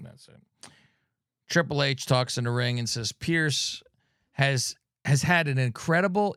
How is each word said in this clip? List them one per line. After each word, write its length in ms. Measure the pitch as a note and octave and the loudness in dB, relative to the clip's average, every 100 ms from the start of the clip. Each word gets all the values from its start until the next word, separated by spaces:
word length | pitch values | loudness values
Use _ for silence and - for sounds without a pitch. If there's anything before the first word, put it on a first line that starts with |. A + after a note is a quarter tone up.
that's 260 | - - - | -18 -20 -20
it. 420 | - _ _ - - _ _ _ _ _ _ - | -20 _ _ -20 -20 _ _ _ _ _ _ -2
Triple 340 | E3+ C#3 C#3+ | 0 0 0
H 240 | C#3 C3+ - | 0 -2 0
talks 320 | B2+ B2+ - | 0 0 -4
in 60 | |
the 60 | A#2+ | -2
ring 280 | A#2+ B2 B2 | 0 0 -2
and 100 | A#2 | -4
says 240 | A#2+ G#2+ | -4 -6
Pierce 680 | - - E3 D#3 C3 - - - _ _ _ _ | -6 -2 2 2 0 -4 -8 -16 _ _ _ _
has, 420 | - C#3 C3 - - _ _ | 0 0 2 -4 -8 _ _
has 180 | - C#3 | 0 2
had 260 | D#3 F3 D3 | 4 2 2
an 100 | C3 | 0
incredible 760 | B2 A2 - E3 G3 F#3+ G3+ | 0 -2 0 2 2 2 0